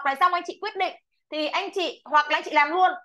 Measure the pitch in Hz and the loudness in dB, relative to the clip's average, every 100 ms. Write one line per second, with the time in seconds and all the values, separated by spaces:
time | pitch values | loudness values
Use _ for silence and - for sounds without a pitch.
0 | 285 269 359 349 349 - 415 381 359 - | 2 2 2 2 -4 -8 -8 -4 -4 -4
1 | _ _ _ 302 302 339 381 392 330 - | _ _ _ -6 -4 -4 -4 -4 -4 -6
2 | 247 294 294 311 330 302 285 349 370 359 | 0 0 2 -2 0 2 2 4 2 0